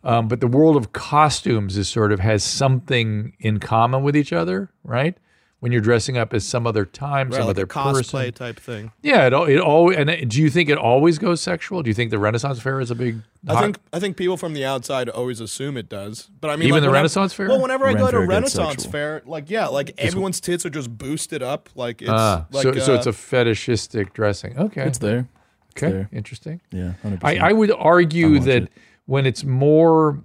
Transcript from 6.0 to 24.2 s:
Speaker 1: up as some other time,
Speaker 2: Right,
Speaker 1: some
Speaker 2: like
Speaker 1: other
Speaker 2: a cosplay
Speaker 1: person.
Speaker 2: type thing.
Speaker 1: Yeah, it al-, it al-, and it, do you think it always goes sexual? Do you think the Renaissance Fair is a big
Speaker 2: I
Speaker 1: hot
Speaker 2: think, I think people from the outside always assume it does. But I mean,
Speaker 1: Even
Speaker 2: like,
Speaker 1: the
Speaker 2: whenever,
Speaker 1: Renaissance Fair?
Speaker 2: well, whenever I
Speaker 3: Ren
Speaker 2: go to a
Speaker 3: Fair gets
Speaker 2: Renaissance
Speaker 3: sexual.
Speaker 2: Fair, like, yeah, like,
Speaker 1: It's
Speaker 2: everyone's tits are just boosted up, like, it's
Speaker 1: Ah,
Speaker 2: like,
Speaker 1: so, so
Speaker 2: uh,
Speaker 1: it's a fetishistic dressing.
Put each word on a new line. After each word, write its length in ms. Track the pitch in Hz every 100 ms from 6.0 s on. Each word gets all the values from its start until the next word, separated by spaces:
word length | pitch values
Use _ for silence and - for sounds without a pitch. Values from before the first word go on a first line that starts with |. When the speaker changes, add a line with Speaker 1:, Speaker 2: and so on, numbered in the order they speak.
| - 123
Speaker 1:
up 160 | 110
as 140 | 113 -
some 220 | 127 117
other 180 | 107 95
time, 440 | - 139 139 131
Speaker 2:
Right, 80 | 127
Speaker 1:
some 100 | 120
Speaker 2:
like 80 | 95
Speaker 1:
other 80 |
Speaker 2:
a 40 | 92
cosplay 440 | - 139 135 120
Speaker 1:
person. 220 | 135 127
Speaker 2:
type 260 | 120 123 117
thing. 320 | - 113 110 _
Speaker 1:
Yeah, 240 | 294 247 131
it 80 |
al-, 120 | 131 160
it 120 | 143
al-, 320 | 170 156 170
and 220 | 180 143
it, 180 | 165 123
do 100 | 117
you 120 | 156
think 180 | 170 156
it 80 | 143
always 400 | 110 127 160 156
goes 240 | 208 170
sexual? 400 | - 170 - 185
Do 80 | 123
you 60 | 107
think 160 | 117
the 80 | 110
Renaissance 400 | 104 117 139 127
Fair 200 | 131 135
is 120 | 123
a 40 | 117
big 260 | 123 113 110 _ 165
Speaker 2:
I 60 |
Speaker 1:
hot 100 | 165
Speaker 2:
think, 140 | 208 202 _
I 80 | 175
think 160 | 202 180
people 220 | 180 185
from 160 | 170
the 100 | 151
outside 460 | 131 135 117 135 123
always 300 | - 123 117
assume 360 | 113 - 135 135
it 140 | 104
does. 400 | 104 101 110 - _
But 120 | 156
I 40 | 151
mean, 120 | 160
Speaker 1:
Even 60 |
Speaker 2:
like, 80 | 147
Speaker 1:
the 60 | 143
Speaker 2:
whenever, 40 |
Speaker 1:
Renaissance 400 | 135 156 - 190
Fair? 140 | - 196
Speaker 2:
well, 140 | 262
whenever 240 | 262 262 269
I 80 |
Speaker 3:
Ren 40 | 240
Speaker 2:
go 40 | 254
to 60 | 240
a 20 |
Speaker 3:
Fair 0 | 180
gets 20 |
Speaker 2:
Renaissance 540 | 190 226 - 165 135
Speaker 3:
sexual. 80 | -
Speaker 2:
Fair, 300 | 147 147 156 123
like, 240 | 156 147
yeah, 160 | 220 165
like, 220 | 131 135
Speaker 1:
It's 100 | -
Speaker 2:
everyone's 360 | - 185 190 175
tits 280 | - 175 175
are 20 |
just 260 | 151 123 113
boosted 460 | 131 156 - 156
up, 280 | 127 151 _
like, 300 | - 120 117
it's 80 | 110
Speaker 1:
Ah, 340 | 110 110 90 80
Speaker 2:
like, 100 | 135
Speaker 1:
so, 120 | 131
so 200 | 131 -
Speaker 2:
uh, 40 | 127
Speaker 1:
it's 100 | 123
a 60 |
fetishistic 1000 | 107 - 131 117 107 - 117 - 117 95
dressing. 420 | -